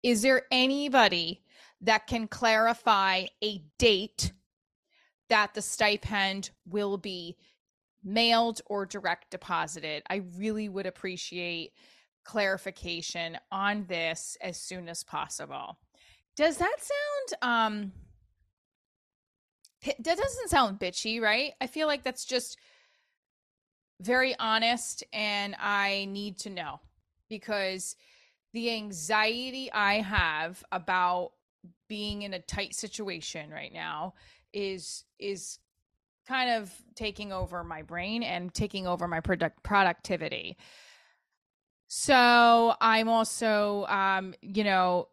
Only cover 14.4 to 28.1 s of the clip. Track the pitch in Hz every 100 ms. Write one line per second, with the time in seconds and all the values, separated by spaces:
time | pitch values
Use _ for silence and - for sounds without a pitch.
14.4 | 190 170 - 185 170 165 - 151 147 -
15.4 | 143 139 - - _ _ _ _ _ -
16.4 | 302 302 359 539 - 571 587 571 523 -
17.4 | 247 233 220 208 202 - - _ _ _
18.4 | _ _ _ _ _ _ _ _ _ _
19.4 | _ _ _ _ - - 247 349 539 494
20.4 | 453 311 233 196 180 175 220 226 220 220
21.4 | 285 - 262 311 311 285 269 254 - 254
22.4 | 247 - _ _ _ _ _ _ _ _
23.4 | _ _ _ _ _ _ 185 254 262 -
24.4 | 220 220 226 240 - - - 220 214 202
25.4 | 202 202 202 202 196 196 196 196 202 185
26.4 | 214 185 156 143 _ _ _ _ _ 220
27.4 | - 208 190 190 - - _